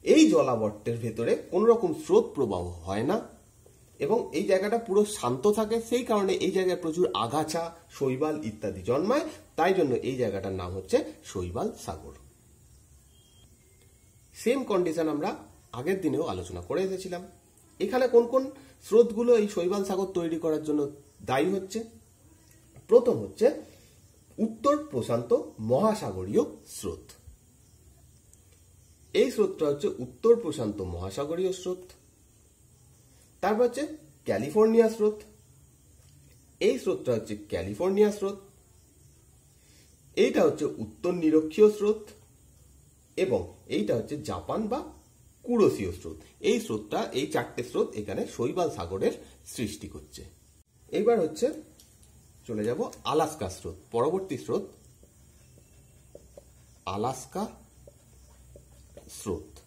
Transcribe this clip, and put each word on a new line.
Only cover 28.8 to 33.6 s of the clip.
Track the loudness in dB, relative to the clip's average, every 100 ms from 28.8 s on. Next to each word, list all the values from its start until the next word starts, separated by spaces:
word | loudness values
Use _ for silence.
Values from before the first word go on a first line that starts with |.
| _ _ -4
এই | 2 2
স্রোতটা | 2 0 0 -2
হচ্ছে | 0 -4 -6
উত্তর | -12 -2 4 4
প্রশান্ত | 2 -4 -4 -4 -6
মহাসাগরীয় | -6 -8 -6 -6 -2 -2 -4
স্রোত। | -6 -8 -12 -20 _ _ _ _ _ _ _ _ -20 -20 _ -20 _ _
তারপর | -2 2